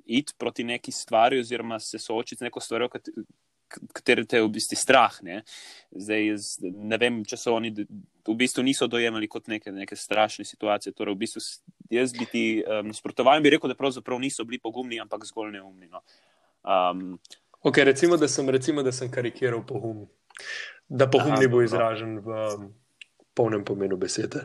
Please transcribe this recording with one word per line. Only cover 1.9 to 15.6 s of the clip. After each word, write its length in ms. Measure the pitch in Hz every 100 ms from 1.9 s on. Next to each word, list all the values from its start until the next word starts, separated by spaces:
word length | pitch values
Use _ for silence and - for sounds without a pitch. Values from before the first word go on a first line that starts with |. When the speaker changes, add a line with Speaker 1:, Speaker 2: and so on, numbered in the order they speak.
| 110
Speaker 1:
soočiti 380 | - 113 123 120
z 40 |
neko 180 | 120 123
stvarjo, 280 | - 113 123
kat-, 240 | - - - - _ _ _ _
k-, 160 | - -
katere 340 | - - 120 113
te 120 | 120
je 60 |
v 60 | 110
bistvu 260 | 110 - -
strah, 380 | - 131 110 -
ne. 240 | 92 98 - - - - _
Zdaj 360 | - 104 107 107
jaz 220 | 104 101 -
ne 360 | 92 101 107 110
vem, 240 | 120 117
če 160 | 107 117
so 160 | -
oni 160 | 113 113
d-, 140 | 107 101 104 - _
v 120 | - 113
bistvu 280 | 123 -
niso 240 | 131 135 120
dojemali 400 | 120 117 113 107
kot 200 | 117 -
neke, 240 | 107 -
neke 240 | 98 98 104
strašne 480 | - 104 107 -
situacije. 500 | 104 - 104 104 -
Torej 200 | - 104
v 40 | 98
bistvu 200 | 113 -
s-, 220 | - - - _ -
jaz 240 | 117 127
bi 120 | 120 117
ti, 180 | 117 113 110
ehm, 280 | 98 107 104
nasprotoval 500 | 110 - - 127 151
in 60 |
bi 60 | 147
rekel, 180 | 156 143
da 60 | 123
pravzaprav 440 | 135 127 113 123
niso 240 | 135 -
bili 140 | 117 123
pogumni, 380 | 117 117 127 117
ampak 280 | 104 104 107
zgolj 260 | - 107
neumni, 360 | 101